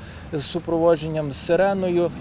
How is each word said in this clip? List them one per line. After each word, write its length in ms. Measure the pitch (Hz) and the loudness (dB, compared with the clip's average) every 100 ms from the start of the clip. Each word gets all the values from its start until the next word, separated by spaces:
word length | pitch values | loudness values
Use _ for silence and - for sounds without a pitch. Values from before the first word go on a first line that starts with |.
| - - - | -6 -16 -8
з 100 | 151 | -6
супроводженням, 880 | - 170 165 165 165 165 156 156 147 | -4 -4 -2 2 4 4 2 -4 -4
з 40 | 131 | -4
сиреною. 760 | - 170 196 196 185 175 170 - | 0 2 2 2 0 2 0 -2